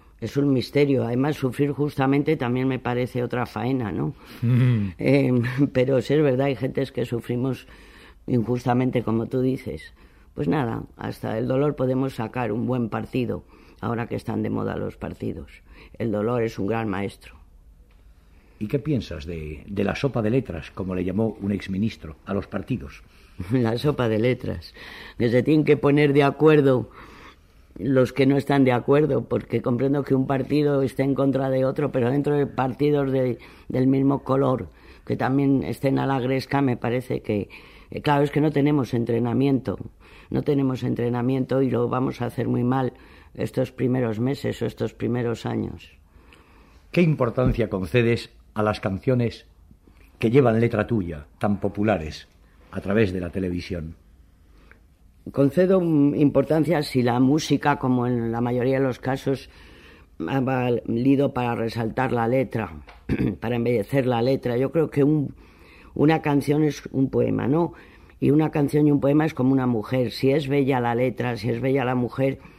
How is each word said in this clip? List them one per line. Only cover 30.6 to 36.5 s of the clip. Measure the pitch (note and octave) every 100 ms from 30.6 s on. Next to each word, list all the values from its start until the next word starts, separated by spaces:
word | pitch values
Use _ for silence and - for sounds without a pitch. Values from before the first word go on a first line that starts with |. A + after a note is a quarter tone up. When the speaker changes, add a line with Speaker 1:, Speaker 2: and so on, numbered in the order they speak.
| D3 C#3
Speaker 1:
esté | C3+ -
en | C#3
contra | C3+ C#3 C3+ C3+
de | C3 C3
otro, | C3+ C#3+
pero | C3+ A#2+
dentro | C#3+ C#3+ D3
de | C#3
partidos | - C3 A2+ D3 C#3+ C3+
de, | C3 B2+ A2+ - - -
del | B2+ C3
mismo | C3+ C#3 C#3
color, | - C3+ C3+ B2+ D#2+ - - - -
que | G2+
también | B2+ C3+ C#3 C3+
estén | D#2+ A#2+ C3+ C3+
a | C3
la | C3+
gresca, | B2+ C3+ -